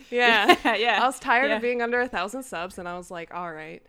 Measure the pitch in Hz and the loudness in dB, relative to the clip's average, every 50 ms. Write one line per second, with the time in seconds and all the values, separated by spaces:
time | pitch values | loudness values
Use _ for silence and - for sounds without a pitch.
0 | - - 240 240 247 240 233 214 202 247 359 359 - 262 226 196 226 240 214 196 | -12 -4 0 2 4 4 4 6 6 4 4 4 4 0 2 2 2 2 2 4
1 | 233 262 269 - - 269 240 240 269 285 220 220 226 240 247 240 233 233 240 247 | 2 2 0 -2 0 2 2 2 2 2 0 0 -2 -2 -2 -2 -2 0 0 0
2 | 247 254 233 180 180 196 - 269 262 - 196 165 175 190 - - 180 175 175 180 | -2 -2 -4 -4 -4 -6 -6 -10 -10 -10 -8 -8 -8 -8 -10 -10 -10 -10 -10 -12
3 | 175 - 185 170 170 - - 175 180 170 160 156 156 156 170 - - | -12 -12 -12 -12 -12 -10 -10 -10 -10 -10 -10 -12 -14 -14 -16 -18 -20